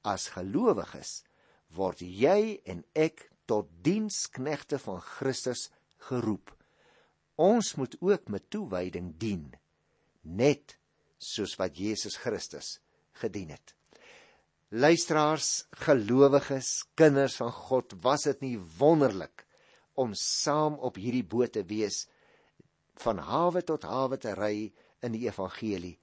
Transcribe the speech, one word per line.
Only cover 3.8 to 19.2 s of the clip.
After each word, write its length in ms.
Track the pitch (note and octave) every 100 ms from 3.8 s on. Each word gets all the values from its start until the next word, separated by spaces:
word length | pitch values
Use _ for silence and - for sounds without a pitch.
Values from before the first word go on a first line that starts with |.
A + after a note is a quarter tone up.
diensknegte 920 | G#2 G#3 G#3+ - - - C3+ C#3+ - C#3
van 200 | - F#2
Christus 680 | - - C3+ B2+ B2+ A#2+ - _ _ _ -
geroep. 440 | B2+ A2 G2+ - _ _ _ _ _ _ _ _ -
Ons 360 | F3+ A#3 G3 -
moet 200 | C3 -
ook 280 | F3+ G3 -
met 160 | G2+ _
toewyding 640 | G#3+ E3+ F#2 F#2 F2 F2+ D#2+
dien, 300 | A2 F#2+ C#2+ A#1+ _ _ _ _ _ _
net 540 | D#2+ F2+ C3+ C#3+ - - _ _ _ _
soos 380 | - - G2 -
wat 160 | F#2+ D2
Jesus 400 | G#2 G#2 G2+ -
Christus 580 | B2+ G2 - D2+ - - _ _ _ -
gedien 340 | A2+ G#2 E2
het. 240 | C#2+ - _ _ - - - - _ _ _ _
Luisteraars, 920 | A2 C#3+ E3+ - D#3 D3+ D#3 - - - -
gelowiges, 1000 | - C#3 G#2 B2+ C#3 C#3 - C3+ - - - -
kinders 380 | D#3 C#3 C3+ -
van 140 | A#2
God, 400 | - - C3 - F#2
was 240 | A2+ D3 D3+
dit 120 | C3
nie 140 | C3+ A#2 E2+ E2
wonderlik 680 | D3 E3 C3+ F#2+